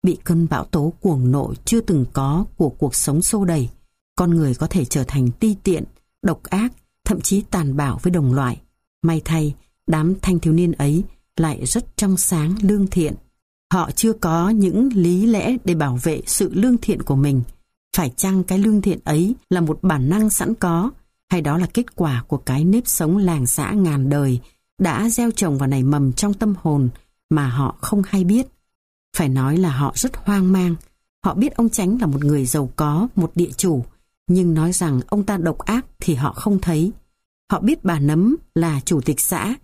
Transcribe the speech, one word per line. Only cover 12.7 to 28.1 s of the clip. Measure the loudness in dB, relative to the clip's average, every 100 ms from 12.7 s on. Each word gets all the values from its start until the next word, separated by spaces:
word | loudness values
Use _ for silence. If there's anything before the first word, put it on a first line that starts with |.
| 2 2
thiện. | 0 -2 -4 _ _ _ _ _
Họ | -2 -2
chưa | 0 0
có | 0 0 2 2
những | 2 2 2 2
lý | 2 2 2 2
lẽ | 2 0 -2
để | -2 0
bảo | 0 0
vệ | -2 -4 -4
sự | -2 0
lương | 2 2 2
thiện | 0 -4
của | 0 2
mình. | 2 0 -2 -10 _ _ _ -2
Phải | -2
chăng | -2 0 0
cái | 0 0
lương | 2 2
thiện | 0 -2
ấy | -2 0 0 -2 _
là | 0
một | 0 0
bản | 0 2 2
năng | 2 2
sẵn | 0 -2 -2
có, | 0 0 -2 -6 _ _ _
hay | -2
đó | 0 -2
là | 0
kết | -2 -4 -2
quả | -2 -2 -4
của | -6
cái | -2 0
nếp | 2 2 0
sống | -2 0 2
làng | 2 0 -2
xã | -2 -2
ngàn | 0 2 2 2
đời | 2 2 0 -4 _ _ -2
đã | -2 0 -2
gieo | 0 0
trồng | 0 -2 0
và | 0
nảy | 2
mầm | 2 2 2
trong | 0 -2
tâm | 0 -2 -2
hồn | 0 0 0 -4 _ _ _
mà | -2 0
họ | -2 -4 -4
không | -4 -2
hay | 0